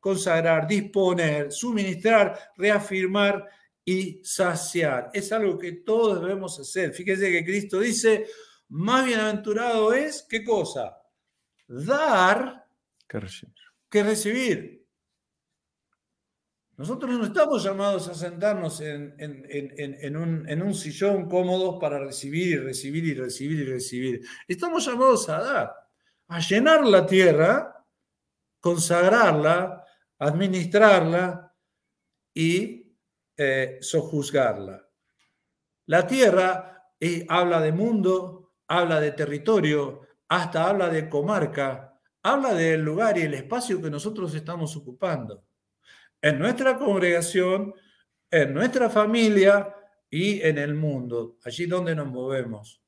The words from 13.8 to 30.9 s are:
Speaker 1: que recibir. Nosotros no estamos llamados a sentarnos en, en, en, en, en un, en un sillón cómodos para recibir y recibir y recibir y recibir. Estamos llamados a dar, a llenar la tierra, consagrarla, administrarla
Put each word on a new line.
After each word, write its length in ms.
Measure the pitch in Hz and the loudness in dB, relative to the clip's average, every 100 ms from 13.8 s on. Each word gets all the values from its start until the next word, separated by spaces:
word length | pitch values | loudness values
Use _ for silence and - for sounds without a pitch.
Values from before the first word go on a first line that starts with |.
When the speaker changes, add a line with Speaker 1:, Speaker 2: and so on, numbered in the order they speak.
| _ | _
Speaker 1:
que 120 | 208 | 0
recibir. 840 | 202 214 208 240 254 160 - - _ _ _ _ _ _ _ _ _ _ _ _ _ _ _ _ _ _ _ - | 2 0 -2 -2 0 -2 -6 -20 _ _ _ _ _ _ _ _ _ _ _ _ _ _ _ _ _ _ _ -14
Nosotros 400 | 160 254 254 247 | -10 -8 -4 -2
no 80 | |
estamos 380 | 214 - 302 262 | -2 2 2 2
llamados 460 | 190 196 202 190 175 | -2 -2 -2 -2 -6
a 60 | |
sentarnos 680 | 165 175 170 208 202 160 160 | -8 -10 -2 -2 -2 -4 -8
en, 340 | 151 147 147 - | -10 -10 -12 -14
en, 280 | 151 135 135 | -14 -14 -10
en, 260 | 147 139 143 | -10 -10 -10
en, 180 | 139 135 | -12 -10
en 160 | 143 151 | -10 -6
un, 320 | 165 165 156 | -4 -4 -4
en 120 | 151 | -4
un 140 | 196 | -4
sillón 540 | 175 160 - 196 196 170 | -4 -8 -2 0 0 0
cómodos 500 | 180 180 185 185 180 | 0 0 0 -2 -2
para 200 | 151 143 | -4 -4
recibir 480 | 139 - 139 156 180 | -8 -10 -6 -4 0
y 80 | 151 | -2
recibir 480 | 131 131 135 156 | -4 -8 -8 -4
y 100 | 165 | -4
recibir 460 | 131 123 123 139 156 | -4 -6 -6 -6 -4
y 40 | |
recibir. 580 | 135 127 120 123 131 120 - - - | -4 -6 -6 -6 -6 -6 -10 -20 -10
Estamos 360 | 180 349 330 | -6 -4 -4
llamados 440 | - 240 262 233 - | -4 2 4 4 0
a 120 | 156 | -4
dar, 320 | 240 269 127 - _ _ _ _ _ | -2 -4 -4 -10 _ _ _ _ _
a 140 | 170 | -6
llenar 440 | 160 202 277 320 | 0 4 6 6
la 220 | 269 190 165 | 8 6 6
tierra, 800 | 190 180 151 170 262 - - _ _ _ _ _ _ _ _ | 6 6 6 4 2 -2 -16 _ _ _ _ _ _ _ _
consagrarla, 1300 | 175 170 160 175 185 226 208 156 156 175 185 - - _ _ _ | -2 0 2 4 6 6 6 4 4 2 0 -10 -20 _ _ _
administrarla 1400 | 143 156 196 185 175 208 214 | -2 0 0 -2 0 6 8